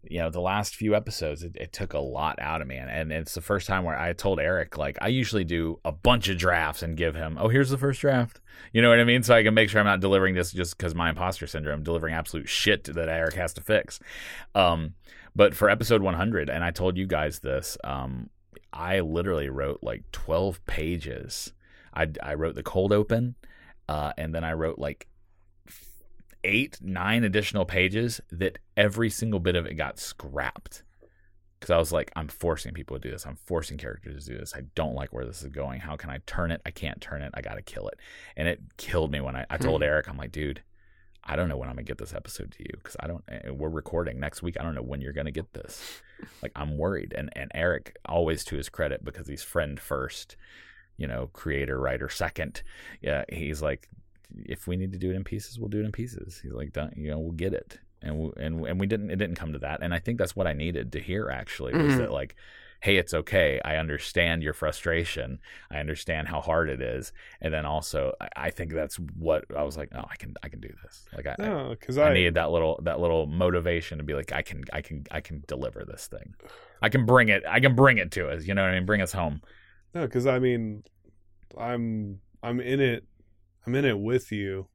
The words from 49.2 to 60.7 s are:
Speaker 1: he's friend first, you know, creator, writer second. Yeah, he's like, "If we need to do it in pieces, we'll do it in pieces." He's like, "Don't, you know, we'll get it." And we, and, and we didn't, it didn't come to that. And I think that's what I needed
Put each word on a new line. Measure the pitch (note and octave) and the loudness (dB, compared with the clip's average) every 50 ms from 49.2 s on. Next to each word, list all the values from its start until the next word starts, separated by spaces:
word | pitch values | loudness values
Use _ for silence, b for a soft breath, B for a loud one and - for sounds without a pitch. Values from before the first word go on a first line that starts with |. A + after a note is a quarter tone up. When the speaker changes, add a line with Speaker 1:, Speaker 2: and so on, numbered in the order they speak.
| - - | -12 -10
Speaker 1:
he's | C#2 - - | -10 -12 -12
friend | - - F2 D#2 D2 C#2 C2+ | -4 -2 -2 -2 -2 -6 -10
first, | - - D2 C#2 C2 - - - - _ - B B B B B B B B B B B _ | -6 -4 -4 -4 -4 -6 -8 -12 -16 _ -20 B B B B B B B B B B B _
you | - D2 | -8 -8
know, | C#2 A#1 A#1+ B1+ - | -6 -4 -6 -8 -8
creator, | _ - - D#2+ C#2+ C#2 C#2 B1+ C2+ C2 | _ -10 -4 -4 -2 -2 -2 -2 -2 -2
writer | C2+ C2 C2 B1 - C2+ | 0 -2 -2 -2 -4 -6
second. | - - F2 D#2 - - D#2+ - - - B B B B B B B B | -4 -4 -4 -4 -4 -6 -8 -8 -8 -10 B B B B B B B B
Yeah, | - - D2 C#2 A1+ - | -4 -2 -2 -2 -4 -6
he's | - - D#2+ C#2+ D2+ D2 | -8 -6 -6 -6 -4 -2
like, | D2+ D2 C#2 - - _ - - - _ _ _ - _ - - - | -2 -2 -4 -4 -8 _ -20 -20 -20 _ _ _ -20 _ -18 -16 -10
"If | - - - - | -10 -10 -10 -6
we | - F2+ | -4 -4
need | F#2 F#2 F#2+ F#2+ | -2 -2 -4 -4
to | F#2 | -4
do | F#2 F#2 | -4 -2
it | F#2 | -2
in | F#2+ | -4
pieces, | G2 - - G2 G2 - - A#2 | -4 -6 -8 -8 -8 -10 -10 -8
we'll | A2+ G#2 | -8 -4
do | G#2 G#2 | -2 -2
it | G#2+ | -2
in | G#2+ | -2
pieces." | G#2+ - A2+ B2 A#2+ - - - F2 - | -4 -6 -8 -8 -8 -12 -14 -14 -14 -14
He's | - C2+ | -12 -10
like, | - A#1 C#2+ - | -8 -8 -8 -6
"Don't, | - D2 D2 - - | -6 -6 -6 -6 -6
you | - D2+ D2+ | -8 -6 -4
know, | D2+ D#2 | -4 -4
we'll | D#2+ E2 | -4 -4
get | E2+ D#2 E2+ D#2+ D2+ | -4 -2 -2 -2 -2
it." | - - - - - - - _ _ - | -4 -6 -8 -20 -20 -20 -20 _ _ -8
And | D#2 D2+ D#2 | -6 -4 -4
we, | D#2+ D#2 - | -4 -4 -6
and, | G1+ - - E2 E2 D#2+ | -6 -6 -4 -4 -4 -4
and | - F2 F#2 | -2 0 0
we | G2 G2 | 2 2
didn't, | A2 G#2+ G#2 - | 0 0 -2 -4
it | F#2 | -2
didn't | F#2 G#2 F2+ F2 | -2 0 -2 -2
come | - - D#2+ | -6 -6 -8
to | D2+ C#2+ | -6 -6
that. | - C#2 D#2 - | -4 -6 -4 -4
And | - F2 F2 | -2 -2 -2
I | E2+ | -2
think | - - A#2+ A#2 | -2 -2 0 0
that's | F#2+ F2 - | 0 -2 0
what | G2 F#2+ E2+ | -2 -2 0
I | D2+ | 0
needed | C#2+ D2+ E2+ | -2 -2 -2